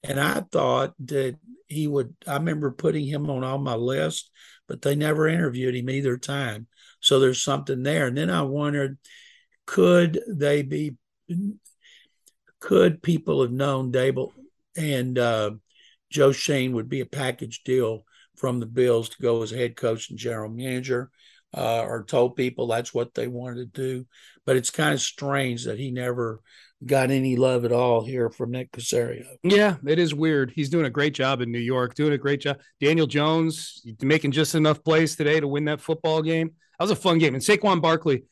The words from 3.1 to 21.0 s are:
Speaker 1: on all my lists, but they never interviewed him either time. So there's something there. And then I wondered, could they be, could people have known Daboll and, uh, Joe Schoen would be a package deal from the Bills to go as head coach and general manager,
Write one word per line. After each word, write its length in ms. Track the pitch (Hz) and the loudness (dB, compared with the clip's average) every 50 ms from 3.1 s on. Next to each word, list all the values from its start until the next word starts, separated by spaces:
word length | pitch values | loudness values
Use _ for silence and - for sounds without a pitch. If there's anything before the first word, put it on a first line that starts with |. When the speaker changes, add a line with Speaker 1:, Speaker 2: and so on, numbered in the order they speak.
| 147 147 147 151 | -4 -4 -4 -4
Speaker 1:
on 140 | 135 127 | -4 -4
all 160 | 131 131 135 143 | -4 -4 -4 -4
my 160 | 139 135 120 | -2 -2 -2
lists, 560 | 113 120 123 131 147 156 165 160 - - _ _ _ - - - _ _ _ | -2 -2 -2 0 0 -2 -2 -4 -6 -12 _ _ _ -20 -20 -20 _ _ _
but 140 | - - | -12 -4
they 120 | - 139 143 | -2 0 0
never 320 | 147 147 151 151 156 156 | 0 0 0 0 2 2
interviewed 480 | 156 165 170 170 139 120 127 127 127 123 | 2 2 0 0 -2 -2 -2 -2 -2 -2
him 160 | 127 120 131 | -2 -4 -4
either 260 | 135 139 139 131 123 | -4 -2 0 -2 -2
time. 520 | 127 - - 139 139 135 117 107 107 117 _ _ _ _ - _ _ | -2 -4 -6 -4 -4 -4 -4 -6 -10 -14 _ _ _ _ -20 _ _
So 180 | - - 139 131 | 2 4 6 8
there's 240 | 135 127 127 - | 6 6 4 2
something 400 | - 156 139 143 139 - 135 127 | 0 -2 -2 -2 -2 -4 -4 -2
there. 240 | 127 143 156 165 143 | 0 0 2 2 2
And 100 | 123 123 | 0 0
then 140 | 143 156 180 | 0 0 0
I 120 | 180 165 | 2 0
wondered, 560 | 147 135 139 147 147 147 147 143 139 135 139 - _ - - - - - _ _ _ _ _ _ _ | 0 0 -2 -2 -2 0 0 0 -2 -2 -4 -10 _ -20 -20 -20 -20 -20 _ _ _ _ _ _ _
could 540 | - - 196 180 175 175 175 175 165 160 - - 240 | -2 2 4 6 6 6 6 4 4 0 -4 -4 -6
they 340 | 202 143 143 143 143 147 | -4 -2 0 2 2 2
be, 340 | 139 135 151 147 151 151 123 _ _ _ _ _ _ - 170 175 202 202 214 - _ - _ _ _ - _ - _ _ _ _ _ _ _ _ _ _ _ _ | 0 -2 -4 -4 -4 -6 -8 _ _ _ _ _ _ -6 -6 -4 -4 -6 -8 -10 _ -20 _ _ _ -20 _ -20 _ _ _ _ _ _ _ _ _ _ _ _
could 420 | - - 196 190 180 180 156 - | -2 4 6 6 6 6 4 2
people 400 | - 175 170 156 160 170 147 139 | 0 0 0 0 0 0 2 2
have 100 | 131 117 | 2 0
known 380 | 123 131 139 139 135 131 131 127 | 0 -2 0 0 0 -2 -2 -2
Daboll 400 | 123 131 127 135 127 127 131 - _ - - _ _ _ _ _ _ | 0 2 2 2 0 -2 -6 -6 _ -20 -20 _ _ _ _ _ _
and, 420 | 165 156 151 139 127 123 127 123 123 | -4 -2 -2 -2 -2 -2 -2 0 0
uh, 320 | 120 120 113 110 107 104 110 107 _ _ _ _ _ _ _ _ _ _ | 2 2 2 0 -2 -2 -4 -8 _ _ _ _ _ _ _ _ _ _
Joe 240 | - 147 139 139 | 2 4 4 4
Schoen 400 | 135 - - - 147 135 127 131 123 | 4 2 -2 -2 0 0 0 -2 -2
would 140 | 113 110 123 | -4 -4 -4
be 120 | 135 135 | -6 -6
a 60 | 123 | -6
package 580 | - - 139 135 127 123 - - 113 117 - _ | -6 -6 -4 -4 -4 -4 -6 -10 -12 -12 -12 _
deal 400 | - 127 131 120 110 113 107 _ _ _ _ _ _ _ | 0 0 2 2 0 -4 -6 _ _ _ _ _ _ _
from 240 | - - 135 123 123 | -6 -4 -4 -2 -4
the 60 | 117 | -6
Bills 440 | 113 117 127 123 123 117 113 113 - | -4 0 2 4 4 4 2 0 -4
to 100 | - _ | -10 _
go 220 | - 120 117 117 | 0 0 0 0
as 80 | 113 110 | -2 -6
head 260 | 113 127 123 120 120 | -4 -4 -4 -4 -4
coach 320 | - - 117 113 113 - - | -4 -2 -2 -2 -4 -8 -14
and 100 | 139 110 | -14 -8
general 300 | 117 120 117 110 107 107 | -6 -6 -6 -6 -8 -8
manager, 640 | 113 120 127 131 127 127 127 131 127 123 | -8 -8 -6 -6 -6 -6 -4 -2 -4 -4